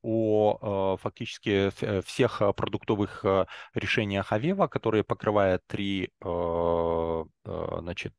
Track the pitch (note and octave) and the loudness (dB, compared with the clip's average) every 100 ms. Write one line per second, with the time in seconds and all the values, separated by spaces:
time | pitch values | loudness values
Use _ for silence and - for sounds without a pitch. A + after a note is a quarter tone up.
0 | A#2 A2+ A2 G#2+ G#2+ - A2+ G2 F#2+ F#2+ | -2 0 2 4 4 2 -2 0 0 -2
1 | - - G#2+ - - G2 G2 - A2 G2+ | -4 -6 -10 -6 0 2 2 0 -2 -2
2 | - - B2 - G2+ - G2 G#2+ - G#2+ | -2 2 2 4 2 2 -2 -4 -2 0
3 | G2+ - G2 F#2+ - - - - G#2 - | 0 -2 2 2 2 -6 -10 -6 -2 -2
4 | G#2 G2 F#2+ G#2+ C#3+ G3 E3+ - A2 G#2+ | 0 -2 0 0 0 0 0 0 0 0
5 | G2 G2 - G#2 F#2+ F#2 - G#2 G2 G2 | 0 -2 0 4 4 2 -2 -4 -2 -2
6 | F2+ - F#2 F2 F2 E2+ E2+ E2+ E2+ E2+ | -4 -8 -6 -2 0 0 2 2 0 0
7 | E2 E2 D#2 _ - F2 E2+ E2+ E2+ F2+ | -2 -4 -6 _ -10 -6 -6 -6 -8 -8
8 | - | -10